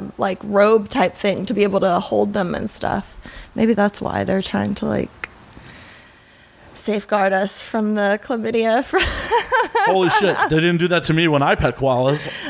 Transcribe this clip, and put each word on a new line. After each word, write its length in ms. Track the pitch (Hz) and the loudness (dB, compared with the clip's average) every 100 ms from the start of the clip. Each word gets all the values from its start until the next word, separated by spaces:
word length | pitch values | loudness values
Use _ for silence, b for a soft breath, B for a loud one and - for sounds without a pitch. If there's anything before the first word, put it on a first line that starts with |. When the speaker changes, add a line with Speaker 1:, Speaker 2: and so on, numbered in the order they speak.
| 196 - | -4 -4
Speaker 1:
like, 200 | 202 185 | -4 -4
robe 460 | 208 202 208 220 202 | 0 4 6 4 2
type 240 | 262 185 | 0 0
thing 320 | - 202 185 185 | 0 -2 -2 -2
to 80 | |
be 80 | 208 | 0
able 180 | 202 196 | 2 2
to 180 | 190 175 | 2 0
hold 320 | - 208 208 | 0 0 0
them 200 | 208 180 | 0 -2
and 140 | 147 214 | -4 -6
stuff. 480 | - - 196 - - B B B | -6 -4 -4 -6 -14 B B B
Maybe 180 | 214 226 | 0 2
that's 260 | 214 202 - | 2 0 -2
why 200 | - - | -4 -2
they're 180 | 185 190 | -2 -2
trying 320 | 185 202 202 202 | -2 -4 -4 -4
to, 100 | 214 | -4
like, 220 | 208 - - - - - - B B B B B B B B B - - | -4 -4 -10 -16 -16 -20 -20 B B B B B B B B B -20 -20
safeguard 580 | - - 208 - 208 196 | -10 -4 -4 0 0 2
us 300 | 190 208 - | 2 -2 -6
from 320 | - 226 214 | -6 -2 0
the 240 | 214 202 208 | 0 0 0
chlamydia. 640 | - 233 220 226 226 226 | -2 -6 -2 0 2 0
<laughs> 1000 | 269 370 - - - 453 - 508 415 - 403 | 0 -2 -2 -4 -2 0 2 0 0 0 2
Speaker 2:
Holy 240 | 381 175 | 2 2
shit! 260 | - - 135 - | 2 2 0 0
They 80 | 156 | 2
didn't 180 | 170 175 | 2 2
do 100 | 175 | 2
that 160 | 170 | 0
to 80 | - | 2
me 160 | 160 170 | 2 4
when 140 | 147 | 4
I 120 | 143 | 2
pet 220 | 214 139 - | 2 0 0
koalas. 540 | 135 123 131 151 240 - 294 | 0 2 2 0 -4 -10 -12